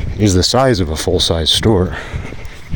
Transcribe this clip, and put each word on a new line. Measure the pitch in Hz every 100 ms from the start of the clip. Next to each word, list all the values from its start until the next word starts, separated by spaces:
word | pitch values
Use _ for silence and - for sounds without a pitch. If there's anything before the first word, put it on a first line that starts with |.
| - -
is | 104
the | 92
size | - 120 135 110
of | 80
a | 76
full-size | - 87 - 82 76
store. | - 110 98 92 - - - - - - - -